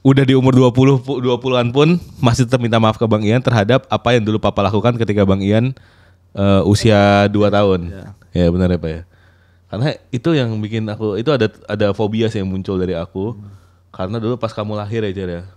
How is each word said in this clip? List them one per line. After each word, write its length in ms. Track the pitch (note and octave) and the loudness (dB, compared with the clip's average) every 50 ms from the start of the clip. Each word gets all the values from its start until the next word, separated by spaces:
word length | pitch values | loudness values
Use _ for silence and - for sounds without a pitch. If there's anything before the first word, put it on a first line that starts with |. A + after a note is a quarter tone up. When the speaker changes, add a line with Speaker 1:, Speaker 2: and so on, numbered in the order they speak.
Speaker 1:
udah 220 | _ C3+ C3+ C3+ C#3 | _ 4 4 4 4
di 100 | B2+ C3+ | 4 2
umur 160 | C3 B2+ C3 | 4 4 4
dua 200 | B2+ B2+ C3 B2 | 4 4 4 4
puluh, 260 | A#2+ B2+ C3 C#3 C#3 | 4 4 4 4 4
pu-, 220 | B2+ B2 C3+ C#3 A#2+ | 2 0 -4 -6 -4
dua 160 | B2 B2+ B2 | -2 -2 -2
puluhan 340 | A#2 B2 C3 B2+ B2 A#2+ A#2+ | -2 -2 -2 0 0 0 0
pun 240 | A#2+ C#3 D3 D#3+ F3 E3+ - - - | 2 2 4 4 2 0 -2 -10 -8
masih 260 | - C3+ A#2+ A#2 B2 B2+ | -2 0 0 2 2 0
tetap 140 | A2+ C3 | 0 0
minta 220 | B2 A#2+ A2+ A2+ A2+ | -2 0 0 2 2
maaf 160 | A2+ A2 G#2+ | 2 2 2
ke 100 | - A#2+ | 0 0
Bang 160 | A2 G#2+ G#2+ | 0 0 0
Ian 160 | G#2+ G#2 A2+ B2+ | 2 0 0 0
terhadap 460 | - B2 A#2+ A2 G2+ G#2 B2 C3+ - | 0 0 0 0 2 2 0 0 0
apa 240 | _ A2 G#2+ - A#2+ | _ -6 -2 0 0
yang 120 | B2 A#2+ G#2 | 0 0 0
dulu 160 | G#2+ G#2+ G2+ | 0 -2 0
Papa 240 | - G2+ F#2+ G#2+ G2+ | -2 0 0 0 0
lakukan 320 | F#2+ G#2+ G#2 G2 A#2+ A#2+ | 0 0 0 0 0 0
ketika 260 | A2 A2+ G#2+ G2+ G#2 G2+ | 0 -2 -2 0 2 2
Bang 180 | G2 F#2+ G2 | 2 2 0
Ian, 340 | G2 G2+ G#2 A2 A#2+ C3 C3 - _ _ _ _ _ _ _ _ _ _ | 2 2 2 2 0 -2 -6 -10 _ _ _ _ _ _ _ _ _ _
eh, 300 | _ - G2+ G2+ G2 G2 E2+ | _ -2 0 2 2 2 4
usia 640 | F#2 G#2 - - A#2 G#2+ G2+ G2+ G2+ G2+ G2+ G2+ | 2 2 4 4 4 4 6 4 4 4 4 2
dua 240 | G2+ G#2 G#2 G#2 G2+ | 2 2 0 0 2
tahun. 400 | G2+ G2+ G#2 G2 F#2+ F2 E2+ F2 | 2 2 2 2 0 0 -4 -8
Speaker 2:
Iya. 160 | G2 F#2+ F#2+ G2+ G2+ _ - _ - | -12 -16 -18 -20 -20 _ -20 _ -2
Speaker 1:
Ya, 140 | F2 F2 | 2 2
benar 220 | E2+ F2 F2+ F#2 F2+ | 2 2 2 0 0
ya, 100 | F2+ E2+ | 0 -2
Pak 100 | E2 D#2+ | -4 -8
ya. 120 | D#2+ D#2+ E2+ _ _ _ _ _ _ _ _ _ _ _ _ | -10 -10 -14 _ _ _ _ _ _ _ _ _ _ _ _
Karena 200 | _ G2 G2+ C3 D3+ - - _ _ | _ -8 -4 -4 -4 -6 -8 _ _
itu 200 | - A#2+ - E3 | -10 -4 -2 0
yang 180 | E3 C#3+ B2 A2+ A2 | 0 0 -2 -2 -4
bikin 260 | G#2+ G#2+ G#2 A2+ A2+ A2 | -6 -6 -6 -6 -6 -6
aku, 300 | G#2+ G#2+ G#2+ A2 G#2+ G2 | -6 -6 -4 -4 -4 -4
itu 120 | G2+ A#2+ D3 | -2 -2 -2
ada, 180 | D3 B2+ A2 G2+ - - - | 0 0 0 -2 -2 -8 -10
ada 260 | - G#2+ G#2 G#2+ G2+ | -8 -2 0 0 0
fobia 360 | G2 - A2 G2+ G#2+ A2 A2 | 0 -2 -2 -2 0 -2 -2
sih 120 | A2 A2 G#2+ | -2 -2 -4
yang 80 | F#2+ | -6
muncul 280 | F#2+ F#2 F#2+ F#2 - G2 | -4 -6 -6 -6 -4 -4
dari 160 | F#2 F2+ F2+ F2 | -4 -2 -4 -4
aku. 420 | E2 E2+ - _ F#2+ G2 A2+ B2 | -6 -8 -8 _ -8 -8 -8 -10
Speaker 2:
Hmm. 160 | G2+ G#2 G2+ G2 - _ _ _ _ _ _ | -12 -18 -20 -20 -20 _ _ _ _ _ _
Speaker 1:
Karena 280 | - - F#2 F#2 A2 | -10 -10 -8 -6 -6
dulu 180 | A#2 A2 A#2 B2 | -6 -4 -4 -4
pas 140 | A#2 - A2 | -4 -6 -8
kamu 220 | - - G#2+ G#2+ G#2+ | -6 -8 -8 -6 -8
lahir 300 | G#2 G#2 G#2 A#2 A2+ G#2+ | -8 -8 -6 -6 -4 -4
ya, 80 | G2+ F#2 | -4 -6
Cer 160 | G2 F#2+ F2+ | -6 -8 -8
ya. 140 | F2 E2+ F2+ F#2+ - | -8 -10 -12 -16 -20